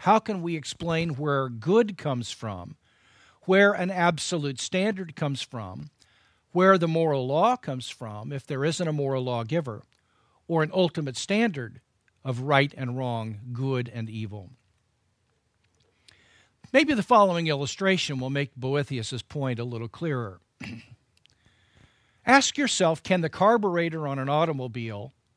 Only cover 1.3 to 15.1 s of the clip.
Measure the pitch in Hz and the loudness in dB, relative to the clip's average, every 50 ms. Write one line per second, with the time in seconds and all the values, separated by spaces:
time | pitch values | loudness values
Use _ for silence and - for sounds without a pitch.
1.3 | 143 135 135 131 120 113 110 151 190 220 240 208 196 - - 151 135 123 117 - | 0 0 0 -2 -6 -4 0 4 4 4 4 2 0 -6 -4 -4 -2 -4 -4 -8
2.3 | - - - 110 101 90 87 - 151 _ _ _ _ _ _ _ _ _ _ _ | -10 -10 -8 -8 -8 -8 -10 -14 -16 _ _ _ _ _ _ _ _ _ _ _
3.3 | _ _ _ - 190 190 202 202 202 185 180 180 190 185 170 170 170 147 - - | _ _ _ 4 6 6 8 6 6 2 -2 -2 0 2 2 2 2 2 -2 -4
4.3 | 185 165 143 143 135 117 - - - 185 190 214 214 190 190 165 143 - 165 143 | -2 -2 -2 -4 -6 -6 -6 -4 -2 0 0 0 -2 -4 -8 -10 -6 -4 -2 -2
5.3 | 139 127 - - - 120 107 92 92 135 151 151 _ _ _ _ _ _ _ _ | -2 -4 -6 -8 -10 -10 -10 -10 -10 -12 -14 -16 _ _ _ _ _ _ _ _
6.3 | _ _ _ _ - 175 185 190 190 185 165 165 160 165 165 160 147 139 127 127 | _ _ _ _ 2 6 8 8 8 6 6 2 2 2 2 2 2 0 0 0
7.3 | 139 156 185 226 254 240 - - 135 127 120 - - - 127 110 104 104 113 135 | 2 4 4 4 2 0 -4 -6 -8 -8 -8 -10 -12 -12 -12 -12 -10 -10 -10 -8
8.3 | 143 139 - - 147 131 139 160 160 - 180 160 151 147 143 135 135 131 127 127 | -8 -8 -8 -6 -4 -2 -2 -2 -2 -2 -2 -2 -2 -2 -2 -2 -2 -2 -2 -2
9.3 | 123 117 117 110 151 170 156 127 107 104 - _ _ _ _ _ _ _ _ _ | -4 -4 -4 -2 -2 -2 -2 -4 -8 -12 -14 _ _ _ _ _ _ _ _ _
10.3 | _ _ _ - 170 160 156 156 - 185 185 165 - - 151 139 123 - - - | _ _ _ -2 0 0 0 2 2 2 2 2 0 -2 -6 -6 -6 -6 -4 0
11.3 | 196 214 233 233 170 143 123 110 - - _ _ _ _ _ _ _ _ - 135 | 0 2 2 0 0 -4 -8 -10 -12 -18 _ _ _ _ _ _ _ _ -6 -6
12.3 | 127 117 127 143 147 139 139 143 - - 135 123 120 127 131 123 120 113 110 110 | -4 -2 0 4 4 4 4 2 0 -6 -8 -6 -6 -4 -4 -4 -4 -4 -6 -6
13.3 | 107 101 104 123 123 117 135 135 135 127 120 123 123 120 113 110 110 110 107 101 | -10 -10 -10 -10 -8 -4 -4 -2 -2 -2 -4 -4 -6 -8 -8 -8 -8 -8 -8 -8
14.3 | 101 104 95 82 65 _ _ _ _ _ _ _ _ _ _ _ | -10 -12 -16 -18 -20 _ _ _ _ _ _ _ _ _ _ _